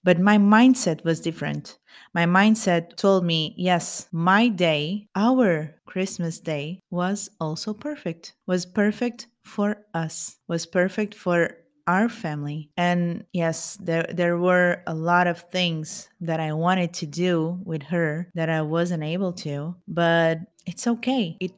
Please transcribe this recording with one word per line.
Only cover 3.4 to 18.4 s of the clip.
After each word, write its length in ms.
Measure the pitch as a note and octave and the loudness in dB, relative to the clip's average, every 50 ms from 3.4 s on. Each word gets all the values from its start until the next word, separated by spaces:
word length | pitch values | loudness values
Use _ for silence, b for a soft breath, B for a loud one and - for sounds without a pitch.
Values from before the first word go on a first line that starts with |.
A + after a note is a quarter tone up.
| D#3 D3 - | -2 -4 -4
yes, 520 | - F3+ F3+ F3+ E3+ - - - - - _ F3 | -4 0 0 0 0 0 -4 -8 -10 -10 _ -4
my 360 | E3 E3+ F3+ F#3+ G#3+ A#3 B3 | 0 2 4 4 4 4 2
day, 600 | G#3 E3+ F3+ E3 D#3 D3 D3 D#3+ G3 G#3 G3+ _ - | 2 2 0 0 0 0 -2 -4 -6 -8 -10 _ -4
our 600 | G3 G#3 A#3+ C4 C4 A#3+ F#3+ E3 D3+ D#3 D3+ - _ _ | 0 2 2 4 4 4 2 2 0 -2 -6 -10 _ _
Christmas 540 | - - F#3 F#3+ F#3+ - - E3+ E3 E3 - | -10 -6 -4 -4 -4 -4 -4 -6 -6 -6 -6
day, 400 | - E3 D#3 C#3+ C#3+ D#3 F3+ - _ _ | -6 -6 -6 -6 -6 -8 -10 -12 _ _
was 400 | F3 F3 F3+ F#3 G3+ G3 - - _ - | -6 -4 -2 -2 -2 -4 -6 -10 _ -8
also 320 | E3+ D#3 D#3+ D#3+ - G#3+ G#3+ | -6 -6 -6 -6 -8 -8 -10
perfect, 600 | - - D4 D4+ C#4+ - F3 E3 E3+ - - - _ _ | -8 -8 -10 -8 -8 -8 -8 -8 -10 -14 -20 -20 _ _
was 200 | - F3+ F3+ F3+ | -2 -2 -2 -2
perfect 600 | - - A3 G3+ G#3+ G#3 - A#3+ B3 A#3+ - - - _ _ _ | -4 -2 0 0 0 0 -2 -4 -6 -6 -8 -16 -20 _ _ _
for 420 | - - - G3+ G#3 G#3 G#3 - _ - | -10 -6 -4 -2 -2 -2 -6 -8 _ -6
us, 420 | E3 E3 D#3+ - - - - - _ _ - | -6 -6 -6 -6 -8 -10 -10 -12 _ _ -6
was 180 | E3+ E3 - | -6 -6 -6
perfect 480 | - - F3+ F3+ F#3+ F#3 G#3+ G#3+ G#3 - | -2 0 0 0 0 0 -4 -6 -6 -6
for 420 | - - F3+ F3 E3+ E3 - - - _ _ _ _ _ | -6 -2 0 2 2 2 0 -2 -8 _ _ _ _ _
our 220 | - F#3 F#3+ A3 A#3 | 0 2 2 2 0
family. 600 | - - - D#3+ D3+ D3 D3 D3 D3 D#3 D3+ - _ | -2 -4 -8 -6 -6 -6 -6 -6 -8 -8 -10 -8 _
And 480 | - F3 F3 F3 F3 F3 E3+ E3+ - - _ - | -2 0 2 2 2 0 -2 -4 -6 -8 _ -4
yes, 460 | F3 E3 E3 D#3+ - - - - - | -2 0 0 -2 -4 -6 -8 -10 -8
there, 260 | - E3+ E3 E3 - - - | -4 -2 -2 -2 -2 -2 -2
there 260 | E3+ F3 F3 F3 E3+ | -2 0 0 2 2
were 440 | F3+ F3+ F3+ F3+ F3+ F3 F3 F3 - | 2 4 4 4 4 2 0 -2 -4
a 80 | - E3 | -6 -6
lot 320 | D#3+ D#3+ E3+ F3 F3+ F3+ | -4 0 2 4 4 4
of 140 | F3 E3+ E3+ - - | 2 0 -4 -8 -6
things 580 | - F#3 F3+ E3+ D#3+ D#3 D3+ D3+ - - - - _ - | -4 -2 -2 -2 -2 -4 -6 -8 -10 -12 -14 -16 _ -8
that 200 | F3 E3 D#3+ D#3+ | -6 -4 -2 -2
I 120 | D#3+ D#3 D#3 | -2 -2 -2
wanted 400 | D#3+ E3 F3+ F#3 F#3+ F3 E3+ F3 | 0 0 2 2 2 0 -2 -4
to 120 | - E3+ | -6 -10
do 540 | C#3+ C#3 E3 F3+ F3+ F3 E3 D#3+ E3 F3+ F3+ G3 | -8 -4 -2 0 2 2 2 0 -2 -4 -6 -6
with 180 | E3 D#3+ D#3 C#3 | -6 -8 -8 -6
her 440 | D3+ F3+ E3+ E3 D3+ D3 E3 F3 - - | -4 -2 0 0 0 -2 -4 -6 -8 -6
that 160 | E3+ | -4